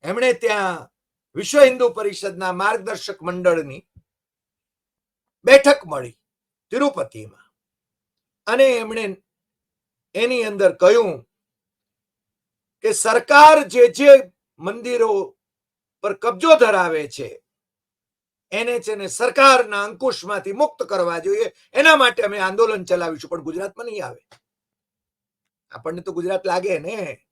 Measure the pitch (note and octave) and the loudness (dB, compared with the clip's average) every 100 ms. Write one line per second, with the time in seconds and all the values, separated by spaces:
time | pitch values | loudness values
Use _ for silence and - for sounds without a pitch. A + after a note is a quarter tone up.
0 | D#3+ G#3+ B3+ A#3+ A3+ G#3 F#3+ E3 A#2+ _ | -8 -2 -2 0 -2 -2 -4 -8 -16 _
1 | _ _ _ - F#3+ C#4+ C4+ B3+ A#3+ G#3+ | _ _ _ -12 -2 4 4 4 -4 -4
2 | G3+ F#3+ G3 F3 F#3 F#3 G3+ A#3 G3 G3+ | -8 -8 -12 -8 -8 -4 -4 -4 -8 -12
3 | - - E3+ F3+ F3+ E3 D3 C3+ _ _ | -12 -12 -10 -2 0 0 -6 -16 _ _
4 | _ _ _ _ _ _ _ _ _ _ | _ _ _ _ _ _ _ _ _ _
5 | _ _ _ _ - C#4 C#4 C#4 F3 C#3+ | _ _ _ _ 4 6 6 0 -2 -12
6 | B2 _ _ _ _ _ _ A#3+ C#4+ C#4 | -12 _ _ _ _ _ _ -4 -4 -4
7 | - A2 G#2+ _ _ _ _ _ _ _ | -12 -14 -20 _ _ _ _ _ _ _
8 | _ _ _ _ - B3+ C4+ A#3+ A3 A3+ | _ _ _ _ -4 2 2 2 -6 -8
9 | G#3 F#3 _ _ _ _ _ _ _ _ | -10 -12 _ _ _ _ _ _ _ _
10 | _ F#3+ A#3+ B3+ A3 G3+ F#3 E3+ F3+ A#3 | _ -6 -4 -2 -6 0 0 4 4 4
11 | G#3 C#3 _ _ _ _ _ _ _ _ | 0 -6 _ _ _ _ _ _ _ _
12 | _ _ _ _ _ _ _ _ A3 - | _ _ _ _ _ _ _ _ -4 -2
13 | - A#3+ - C#4+ D4+ D#4 G3 A#3+ A#3+ A#3+ | 0 -2 4 8 10 8 2 4 4 6
14 | C#4+ C4+ C4+ _ _ _ F3 A#3 A#3+ A#3+ | 8 8 8 _ _ _ -12 -10 -8 -2
15 | A3+ G3+ F#3+ _ _ _ _ _ _ _ | -2 -2 -6 _ _ _ _ _ _ _
16 | G#3 G3 A#3 F#3 E4 D#4 A3+ G3 F3 D#3 | -8 -4 -6 -2 4 4 4 2 -2 -4
17 | C#3+ - A#2 - _ _ _ _ _ _ | -8 -14 -16 -18 _ _ _ _ _ _
18 | _ _ _ _ _ G3+ A#3 A#3+ - G#3 | _ _ _ _ _ -8 -4 -6 -6 -10
19 | G3 - A#3+ C4 C4+ B3+ A3 G3+ G#3 F#3 | -10 -4 -2 4 6 4 0 -6 -8 -6
20 | C4 - F3+ G3+ G3 G3+ D4+ - A3 G3 | -6 -6 -10 -10 -8 -4 -4 -4 -8 -4
21 | F3 E3+ E3+ G#3 A3 _ _ B3 D#4 D#4 | -4 -4 -6 -4 -6 _ _ 0 2 4
22 | B3 A#3+ G3 G3+ F#3+ G3 A3+ G#3 F3+ F3+ | 0 -2 -6 -4 -6 -2 -2 -2 -4 -4
23 | E3+ D#3 D3+ E3+ D3 E3 G3 G#3 A#3 G#3 | -4 -10 -12 -12 -10 -10 -12 -12 -14 -12
24 | B2+ - _ _ _ _ _ _ _ _ | -14 -16 _ _ _ _ _ _ _ _
25 | _ _ _ _ _ _ _ - D#3 F3 | _ _ _ _ _ _ _ -14 -12 -12
26 | F#3 E3+ F3 F#3+ F#3 F3+ G3 E3 E3 A3 | -10 -8 -6 -6 -4 -4 -4 -6 -6 -10
27 | E3 A#2 _ | -12 -14 _